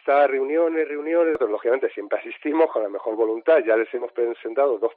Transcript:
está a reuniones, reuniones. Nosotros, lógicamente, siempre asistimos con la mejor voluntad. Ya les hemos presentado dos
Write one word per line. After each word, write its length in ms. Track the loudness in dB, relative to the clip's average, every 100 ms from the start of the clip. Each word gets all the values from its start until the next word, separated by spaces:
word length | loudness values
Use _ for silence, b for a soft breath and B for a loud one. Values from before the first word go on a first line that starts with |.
está 240 | 0 4
a 20 | 4
reuniones, 640 | 2 -2 0 0 0 -4
reuniones. 400 | -6 -2 2 2
Nosotros, 240 | 0 -2
lógicamente, 380 | 0 0 0 0
siempre 240 | -4 -6 -6
asistimos 520 | -6 -8 -2 2 2
con 100 | 0
la 60 | -4
mejor 260 | -6 -6
voluntad. 460 | 0 0 0 2 2
Ya 120 | 4 2
les 160 | 0
hemos 160 | -4 -6
presentado 680 | -4 -4 -4 -6 0 0 0
dos 140 | -2